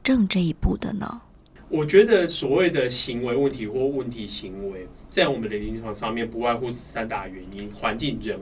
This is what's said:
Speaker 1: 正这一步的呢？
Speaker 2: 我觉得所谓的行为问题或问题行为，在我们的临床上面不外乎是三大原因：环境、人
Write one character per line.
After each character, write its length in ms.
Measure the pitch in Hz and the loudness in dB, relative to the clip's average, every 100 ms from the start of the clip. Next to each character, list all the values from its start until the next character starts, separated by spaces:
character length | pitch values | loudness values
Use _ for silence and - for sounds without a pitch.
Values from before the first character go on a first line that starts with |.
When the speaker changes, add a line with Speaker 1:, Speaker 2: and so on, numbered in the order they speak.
Speaker 1:
正 240 | - 254 190 | 2 2 4
这 120 | 190 | 2
一 120 | 170 | 0
步 240 | 156 190 202 | 2 0 0
的 160 | - | -4
呢？ 280 | 202 - 240 - - - - - | -6 -6 -10 -16 -20 -20 -20 -4
Speaker 2:
我 160 | 156 | -2
觉 200 | 151 190 | 4 8
得 240 | 226 208 170 | 8 8 4
所 220 | - 135 | 0 2
谓 200 | 160 175 | 4 4
的 180 | 147 127 | 4 0
行 360 | 127 - 120 | 0 -2 -2
为 100 | 123 | 0
问 160 | 123 139 | 2 2
题 160 | 127 107 | 0 -4
或 180 | 123 135 | 0 0
问 220 | 139 123 | 0 -4
题 160 | 117 | -6
行 460 | 101 - 98 95 98 | -8 -8 -8 -8 -8
为， 160 | 95 90 - - | -8 -12 -16 -4
在 160 | - 151 | 2 2
我 100 | 131 | 2
们 140 | 110 | -2
的 60 | 104 | -4
临 240 | 107 113 | -4 -6
床 120 | 113 | -8
上 220 | 107 113 | -6 -4
面 140 | 117 113 | -4 -4
不 80 | 113 | -2
外 160 | 120 | 0
乎 120 | 117 123 | 0 -2
是 60 | |
三 340 | 123 - 117 110 | -8 -8 -6 -6
大 180 | 101 95 | -6 -8
原 160 | 92 90 | -12 -14
因： 160 | 98 104 | -12 -12
环 240 | 101 117 113 | -4 -4 -2
境、 220 | 143 107 | -4 -4
人 160 | 104 95 | -4 -6